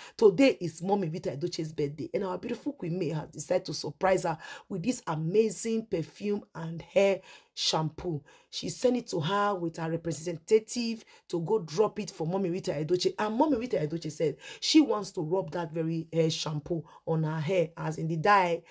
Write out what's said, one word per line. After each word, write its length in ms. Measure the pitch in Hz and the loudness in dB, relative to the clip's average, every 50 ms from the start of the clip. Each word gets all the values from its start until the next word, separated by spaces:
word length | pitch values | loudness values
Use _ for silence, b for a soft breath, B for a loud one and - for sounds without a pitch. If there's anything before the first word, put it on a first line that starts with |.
| B B B | B B B
today 400 | B 233 208 185 - 277 262 - - | B 6 6 8 8 6 6 6 2
is 240 | 180 165 - - 170 | -4 -8 -6 -6 -2
Mommy 260 | 190 196 208 190 160 | 0 0 0 0 -2
Rita 200 | 156 190 - 190 | -4 -4 -6 -6
Edochie's 420 | 127 139 156 170 - - 160 156 160 | -6 -4 -6 -6 -4 -4 -6 -6 -4
birthday, 380 | - 151 143 147 156 - - - | -4 -4 -4 -4 -6 -10 -6 -4
and 120 | 196 202 | -4 -4
our 140 | 185 185 180 | -4 -6 -6
beautiful 340 | - 247 240 - - 294 277 | -6 -6 -6 -6 -6 -8 -6
Queen 260 | - - 165 165 185 | -6 -6 -4 -2 -2
May 120 | 180 143 | -2 -2
has 180 | 165 156 156 - | -2 -4 -6 -6
decided 380 | - - - - 180 185 180 | -6 -4 -2 0 0 0 0
to 80 | - 156 | -2 -6
surprise 500 | - - - 151 - 190 185 190 185 185 | -6 -6 -6 -4 0 2 4 4 4 2
her 120 | 175 156 - B B B B B B | 0 -4 -4 B B B B B B
with 140 | 202 185 170 | -8 -4 -2
this 200 | 226 254 - - | 0 0 0 0
amazing 800 | - - 156 160 160 185 214 226 220 185 - - 226 226 226 220 | -2 -2 -2 0 2 4 4 4 4 2 -2 -2 0 0 -2 -2
perfume 560 | - - 175 156 - - - 196 208 202 208 - _ - | -2 -2 -4 -4 -4 -6 -6 -2 -2 -2 -2 -4 _ -12
and 260 | 156 165 165 165 165 - | -10 -8 -8 -8 -10 -8
hair 380 | - - 185 196 196 196 - B B B B B B B | 0 2 4 6 4 4 0 B B B B B B B
shampoo. 680 | - - - - 165 160 151 - - - 185 160 143 - b b b b b | -4 -2 0 0 0 0 -2 -4 -6 -6 -6 -6 -6 -8 b b b b b
She 220 | b - - 185 | b -8 -6 -4
sent 260 | - - - 247 247 | -2 2 2 2 2
it 100 | 247 240 - | 2 -2 -4
to 120 | - 175 | -4 -2
her 340 | 151 165 196 202 202 208 208 | -2 0 0 2 2 2 0
with 220 | 180 170 165 165 | -2 -4 -4 -4
her 140 | - 165 165 | -4 -4 -4
representative 1120 | 165 165 165 170 156 - 160 180 170 156 - - 220 220 220 - - 240 233 226 226 220 - b b b b b | -4 -4 -4 -4 -6 -4 -4 -6 -6 -6 0 4 4 4 4 4 -2 0 0 -4 -4 -6 -10 b b b b b
to 120 | - 170 170 | -6 -4 -2
go 160 | 156 220 220 | 0 0 0
drop 420 | 170 151 147 170 214 202 - - | -2 -2 0 2 2 2 0 -4
it 100 | 208 - | -8 -8
for 160 | - - 160 | -6 -4 -4
Mommy 220 | 156 175 196 196 175 | -2 -2 0 0 -2
Rita 240 | 170 190 - 185 160 | -2 -2 -2 -2 -2
Edochie. 420 | 143 156 151 180 180 - - - - | -2 0 0 0 2 0 0 0 0
And 180 | 208 214 220 | -2 0 2
Mommy 220 | 233 302 320 285 220 | 2 2 2 2 0
Rita 180 | 240 247 220 | -2 -2 -2
Edochie 340 | 175 156 147 160 165 - 160 | 0 0 -2 -4 -4 -6 -6
said 280 | 147 - 170 147 - - B B B B | -4 0 0 -2 -2 -4 B B B B
she 200 | B - - 320 | B 4 6 6
wants 300 | 294 214 220 214 196 - - | 6 6 4 -2 -2 -4 -4
to 80 | 190 | -4
rub 300 | 160 156 180 190 180 160 | -2 -2 0 -2 -2 -2
that 220 | 147 175 170 156 156 | -4 -6 -6 -4 -4
very 360 | 165 160 165 165 165 156 - | -4 -2 -2 -2 -4 -4 -2
hair 200 | - 165 160 160 | 0 2 2 2
shampoo 520 | 160 - - 156 156 147 - - 175 160 151 B B B B | 2 0 -2 -2 -4 -4 -2 -2 -4 -4 -4 B B B B
on 160 | - 160 160 156 | -2 0 0 2
her 140 | 151 156 160 | 0 0 -2
hair, 300 | 147 156 196 185 165 160 - | -2 0 2 2 2 0 -2
as 220 | - 156 156 156 156 | -6 -6 -6 -4 -2
in 100 | 160 160 | -2 -2
the 80 | 170 | -2
dye, 460 | 160 147 208 208 196 185 175 170 165 - B | 2 4 6 6 6 6 4 0 -2 -4 B